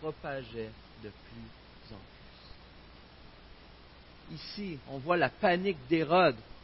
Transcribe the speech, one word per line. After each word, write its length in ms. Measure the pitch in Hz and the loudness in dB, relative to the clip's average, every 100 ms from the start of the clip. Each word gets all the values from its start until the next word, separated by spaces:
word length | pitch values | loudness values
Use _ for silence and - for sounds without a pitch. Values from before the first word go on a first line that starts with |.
propageait 680 | 156 151 156 135 113 113 110 107 - - | -10 -8 -8 -8 -10 -10 -10 -12 -20 -16
de 60 | 107 | -16
plus 840 | - - 117 113 - - - - | -16 -20 -18 -18 -20 -20 -20 -18
en 60 | 104 - - - - - - - - - - - - - - - - - - - - - - - | -18 -18 -20 -20 -20 -20 -20 -20 -20 -20 -20 -20 -20 -20 -20 -20 -20 -20 -20 -20 -20 -20 -20 -16
plus. 80 | 160 | -16
Ici, 420 | - 208 202 143 - | -14 -10 -8 -8 -10
on 80 | 139 | -8
voit 180 | 143 175 | 2 4
la 120 | 131 | 4
panique 500 | - 202 175 196 156 123 | 4 2 4 2 -2 0
d'Hérode. 480 | 165 147 180 165 110 - - | 2 6 6 6 4 -10 -10